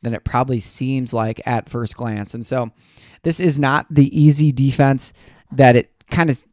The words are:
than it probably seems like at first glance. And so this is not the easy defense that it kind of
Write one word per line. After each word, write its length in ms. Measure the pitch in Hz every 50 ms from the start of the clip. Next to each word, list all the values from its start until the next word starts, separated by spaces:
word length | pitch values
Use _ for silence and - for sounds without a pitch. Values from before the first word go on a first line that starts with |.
| -
than 100 | 160 113
it 100 | - _
probably 380 | - - 123 131 131 127 117
seems 540 | - - - - 131 127 135 135 127 113 -
like 260 | 117 110 110 113 - -
at 240 | - 123 113 - -
first 260 | - 120 120 110 -
glance. 380 | - 123 117 110 104 104 104 -
And 100 | 117 117
so 280 | - 135 131 120 113 _ _ _ _ _ _ - _ _ _ _
this 180 | 170 165 -
is 180 | 180 175 143 139
not 280 | 143 135 135 151 - _
the 260 | 160 143 139 139 -
easy 380 | 156 147 151 143 143 151 151 135
defense 640 | 123 135 135 131 - 143 139 135 131 - - _ _ _ - _ _ _ _ -
that 220 | 131 135 127 120
it 160 | 120 - _ _ _ _ _
kind 180 | - - 170 156
of 160 | 135 - _ _